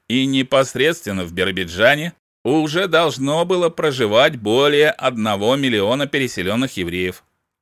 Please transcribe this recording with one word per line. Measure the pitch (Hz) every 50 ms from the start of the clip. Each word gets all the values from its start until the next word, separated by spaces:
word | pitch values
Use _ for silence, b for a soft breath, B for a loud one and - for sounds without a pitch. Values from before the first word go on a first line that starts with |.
| _
и | - 113 131 131
непосредственно | 135 135 135 131 127 139 135 135 131 - 123 135 156 170 - - - 98 95 90
в | 85 85
Биробиджане | 92 92 98 92 92 92 82 85 90 110 127 143 151 156 170 - _ _ _ _ _ -
уже | 113 143 160 156 151 147 180 196
должно | 185 160 160 170 156 123 120 135 139 151 165 170
было | 180 190 180 175 165
проживать | 165 - 165 156 135 127 123 104 104 117 139 160 156
более | 120 101 104 110 131 139 147 147 147 151 151
одного | - - - 131 127 113 107 110 104 98 101 117 131
миллиона | 139 139 131 117 104 98 104 123 139 143
переселённых | 135 - 143 131 123 - 104 87 92 104 117 135 131 -
евреев, | - 90 85 85 92 90 90 90 - _ _ _ _ _ _ _ _